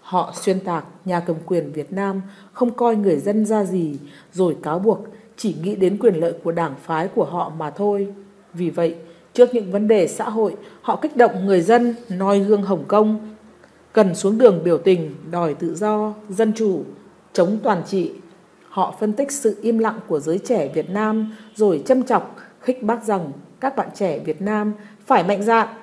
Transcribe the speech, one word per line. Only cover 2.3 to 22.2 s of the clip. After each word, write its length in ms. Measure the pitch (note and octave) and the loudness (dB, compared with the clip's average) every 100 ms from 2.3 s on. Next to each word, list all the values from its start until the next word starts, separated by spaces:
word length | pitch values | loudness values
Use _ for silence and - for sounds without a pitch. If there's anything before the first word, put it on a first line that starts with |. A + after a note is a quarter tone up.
| - - | -16 -20
không 180 | - B3 | -2 -2
coi 260 | A3+ A#3+ A3 | 2 0 2
người 200 | G3 D#3 | 2 2
dân 280 | D3+ G#3+ | 0 0
ra 200 | G#3+ G#3+ | 2 0
gì, 320 | G3 F#3 E3 C#3 - - - | 0 0 -2 -4 -12 -20 -20
rồi 240 | F3 F3+ C#3 | 0 0 0
cáo 160 | - E3 | -4 0
buộc 220 | G3+ G3 - - - - | 2 0 -2 -18 -20 -6
chỉ 200 | A3 D3+ | -6 -4
nghĩ 120 | E3 | -6
đến 240 | G#3 F#3 G#3 | 0 0 4
quyền 140 | A#3 | 2
lợi 200 | F3 E3+ E3+ | 2 0 -2
của 80 | E3+ | -4
đảng 220 | E3+ E3 C3+ | -2 -2 -6
phái 260 | - D#3+ F3 | -4 -2 -2
của 160 | A#3 | -2
họ 280 | E3+ E3+ E3 D#3+ | -2 -2 -6 -6
mà 120 | D3+ | -10
thôi. 380 | D3+ G3+ G3+ G3 G3+ - - _ | -4 -2 -2 -4 -8 -20 -20 _
Vì 160 | E3+ F3 | -6 -4
vậy, 260 | D3+ E3+ E3 - - _ | 0 -2 -2 -14 -20 _
trước 220 | - B3 | 6 6
những 180 | A#3+ F#3+ | 6 -2
vấn 160 | G3 G#3+ | -2 2
đề 200 | G#3+ E3 | 2 2
xã 200 | - G#3+ | -2 -6
hội, 280 | A3 G#3 - - - | -2 -2 -4 -16 -14
họ 140 | - - | -4 -2
kích 140 | D#4 B3+ | -2 4
động 300 | A#3 F#3+ G3 | 4 4 2
người 140 | F#3+ | 2
dân 340 | E3 A#3 A#3+ A#3 - | 4 4 4 -2 -10
noi 320 | F3+ G3 G3+ | -4 2 2
gương 220 | G3 G#3+ | 4 2
Hồng 220 | G3 F#3 C#3 | 2 -2 2
Kông, 460 | G#3 G#3+ G#3+ - - - - - _ _ | 2 4 0 -6 -18 -20 -20 -20 _ _
cần 220 | - G3 | 2 4
xuống 240 | E3+ G3 A3 | 4 0 6
đường 220 | B3 F3+ | 6 6
biểu 140 | E3 E3 | 2 2
tình, 360 | - F#3 D#3+ C#3 - | 4 2 0 -10 -8
đòi 240 | F3 E3+ | -2 -2
tự 200 | C#3+ E3 | -2 -6
do, 400 | D#3+ G#3+ G#3+ G#3+ G#3 - | -2 -2 0 -2 -6 -12
dân 240 | F#3+ A3 | -2 0
chủ, 300 | A3 A3 F3 - - - - _ | 2 0 0 -4 -14 -20 -20 _
chống 260 | - F3+ G#3+ | 0 2 2
toàn 200 | B3 F#3+ D3+ | 0 0 0
trị. 260 | G3 E3+ - - - _ _ - | -2 -2 -6 -20 -20 _ _ -12
Họ 260 | - F#3 - | -4 -4 -2
phân 120 | G#3+ | -4
tích 200 | G#3+ C#4 | -2 -2
sự 240 | - A3 G#3 | 0 -2 0
im 160 | A3 A3+ | -2 0
lặng 220 | A3 A3+ - | 0 -2 -4
của 140 | D#3 | -4
giới 180 | C#3+ F3 | -2 -4
trẻ 300 | - A#3 C#3 | 0 0 0
Việt 160 | C#3+ D3+ | -4 -4
Nam, 460 | F#3+ G#3+ A3 A3 - - | -2 -2 -2 -4 -8 -20
rồi 280 | - G#3+ D#3+ - | 0 2 2 2
châm 160 | B3+ | 0
chọc, 340 | B3 G#3+ | 2 0